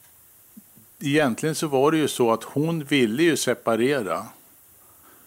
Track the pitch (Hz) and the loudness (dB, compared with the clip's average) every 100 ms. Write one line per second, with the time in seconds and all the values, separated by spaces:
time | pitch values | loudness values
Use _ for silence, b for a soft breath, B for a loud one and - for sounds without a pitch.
0 | _ _ - - _ - - - - _ | _ _ -20 -20 _ -20 -20 -20 -20 _
1 | 151 147 143 110 151 156 165 135 143 160 | -2 2 2 0 -4 -4 -2 2 2 2
2 | 143 - 120 113 - - 156 165 139 143 | 0 0 0 0 -2 -4 -2 -4 -2 2
3 | 117 117 170 139 - 117 - 113 123 143 | 2 2 2 2 -2 -2 -2 0 0 0
4 | 98 82 113 - _ _ _ _ b b | -2 -6 -8 -18 _ _ _ _ b b
5 | b b | b b